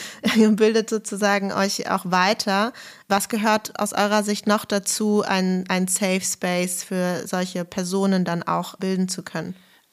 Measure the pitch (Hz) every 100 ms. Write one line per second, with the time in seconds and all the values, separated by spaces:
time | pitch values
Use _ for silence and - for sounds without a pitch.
0 | - - - 220 214 208 220 226 220 220
1 | - 202 208 202 196 196 196 - - 190
2 | 180 185 190 220 208 196 220 - - -
3 | - 196 - 220 214 214 - - 208 -
4 | 202 214 208 208 208 214 - 202 196 -
5 | 214 208 - 190 185 185 185 185 185 -
6 | 190 190 185 - 180 180 180 - - 185
7 | 180 170 - 185 180 180 175 - 180 196
8 | 196 190 175 170 - 170 175 - 190 185
9 | 185 185 - 165 180 185 _ _ _